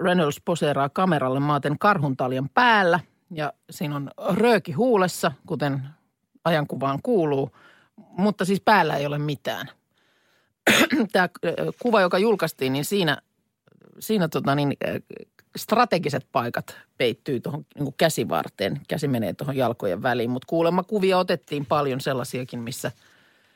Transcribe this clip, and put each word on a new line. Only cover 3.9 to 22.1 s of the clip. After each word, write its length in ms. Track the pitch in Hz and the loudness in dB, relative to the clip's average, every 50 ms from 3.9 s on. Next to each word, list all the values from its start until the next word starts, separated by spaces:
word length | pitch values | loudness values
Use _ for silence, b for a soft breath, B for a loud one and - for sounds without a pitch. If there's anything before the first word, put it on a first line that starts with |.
| 147 | -4
on 140 | 143 143 135 - - 202 - 180 | -4 -6 -8 -10 -6 -2 -2 2
rööki 380 | - 233 247 233 185 - 175 | 4 4 4 4 4 2 -2
huulessa, 600 | 135 156 233 262 233 196 185 175 - - - 170 135 - _ | -2 0 2 4 4 4 2 0 0 -2 -2 -4 -4 -4 _
kuten 340 | - 170 123 147 143 135 139 131 139 151 _ _ _ _ _ _ _ _ _ _ | -8 -6 -2 -2 -2 -2 -4 -6 -10 -14 _ _ _ _ _ _ _ _ _ _
ajankuvaan 540 | 165 170 151 143 - - 131 135 135 139 139 - | 0 0 0 -2 -4 -6 -4 -4 -4 -4 -4 -2
kuuluu, 480 | 254 247 190 160 151 143 135 139 139 b b b b b b b b b | 0 2 2 2 2 0 0 -2 -4 b b b b b b b b b
mutta 480 | - - _ - 180 196 214 - - 196 | -20 -20 _ -4 0 0 0 0 0 0
siis 160 | 175 202 185 | 0 0 2
päällä 340 | - 240 214 190 165 151 151 | 4 4 4 6 4 2 0
ei 80 | 143 143 | -2 -2
ole 120 | 143 147 | -2 -2
mitään. 520 | 147 147 151 143 - - - 110 90 - - - _ _ _ _ _ _ _ _ _ _ _ _ | -2 -2 -4 -4 -4 -6 -6 -6 -6 -8 -12 -14 _ _ _ _ _ _ _ _ _ _ _ _
<clears throat> 720 | _ _ _ _ _ _ - - - 285 320 - 311 226 180 | _ _ _ _ _ _ 2 4 4 4 2 2 0 0 2
Tää, 180 | - 196 180 175 - - - | 2 2 0 0 -2 -4 -4
ö, 100 | 170 - - 151 160 - - | -4 -2 -2 -4 -4 -4 -2
kuva, 200 | - 247 220 208 | 0 2 4 4
joka 160 | 185 175 190 | 4 4 2
julkaistiin, 560 | 185 208 233 214 180 175 160 - - 135 131 131 | 2 4 2 2 2 0 -4 -2 -4 -2 -2 0
niin 120 | 143 143 | -2 -2
siinä, 320 | - 202 202 175 151 135 - - _ _ _ _ _ _ _ _ _ _ _ - - _ - | -2 0 0 2 2 0 -2 -6 _ _ _ _ _ _ _ _ _ _ _ -20 -20 _ -16
siinä 280 | - - 220 208 170 | -4 -2 0 0 0
tota 280 | 151 - 139 - 139 139 | 0 -2 -2 0 0 0
niin, 180 | 147 143 143 - - - | 2 2 0 0 -2 -4
ö, 120 | - - - - _ - - - _ _ _ _ _ _ | -4 -6 -8 -10 _ -18 -18 -18 _ _ _ _ _ _
strategiset 680 | - - - 220 220 247 - 196 170 143 147 139 135 - _ | -14 -4 0 2 2 2 2 2 -2 0 -2 -4 -4 -6 _
paikat 460 | - 135 117 120 - - - - - - - _ _ | -4 -4 -4 -2 -6 -6 -8 -10 -18 -20 -20 _ _
peittyy 420 | - 135 117 131 - _ - 135 117 | -2 -2 -2 -2 -4 _ -6 -6 -4
tuohon 260 | - 175 - 156 147 - _ | -4 -8 -10 -10 -12 -14 _
niinku 180 | - 147 - - | -8 -8 -6 -2
käsivarteen. 840 | - 175 160 - - 113 - 85 76 - - - - 98 113 147 143 - | 0 0 0 0 -2 -2 -2 -2 -2 -4 -6 -6 -4 -4 -4 -4 -6 -6
Käsi 200 | - 160 160 151 | -6 -4 -4 -2
menee 260 | 143 127 117 110 - - | -2 -2 -2 -2 -4 -6
tuohon 220 | - 147 139 - | -6 -8 -6 -2
jalkojen 480 | 131 127 117 120 - - 101 87 85 131 | -2 -2 -2 -2 -2 -4 -4 -4 -2 -2
väliin, 260 | 127 120 123 113 120 | -2 -2 -2 -2 -2
mut 160 | 123 127 - | -4 -6 -6
kuulemma 380 | - 170 165 165 165 180 185 180 | -2 0 2 2 2 2 0 -2
kuvia 340 | - 220 208 185 190 185 | -2 -2 0 2 2 2
otettiin 480 | 180 185 185 180 - - - 151 147 147 | 2 2 0 -2 -4 -4 -6 -6 -6 -2
paljon 360 | - 160 147 143 139 123 135 | 0 0 0 0 0 -2 -2
sellaisiakin, 580 | - 156 | -2 -4